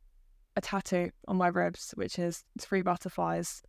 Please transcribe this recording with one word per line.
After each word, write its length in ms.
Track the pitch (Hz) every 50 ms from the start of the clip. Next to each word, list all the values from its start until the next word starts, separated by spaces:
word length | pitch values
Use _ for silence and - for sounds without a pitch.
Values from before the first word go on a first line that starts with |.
| - - _ - - - - _ _ _ _
a 40 | -
tattoo 500 | - - - 196 185 - - 180 175 180 - _ -
on 100 | - -
my 120 | 185 180 175
ribs, 440 | 180 185 175 175 175 - - - -
which 260 | 226 196 - - -
is 260 | 175 175 170 - - _ _ -
three 220 | - - - 190 185
butterflies, 800 | 190 180 175 - 185 - - 175 165 165 170 175 - - - -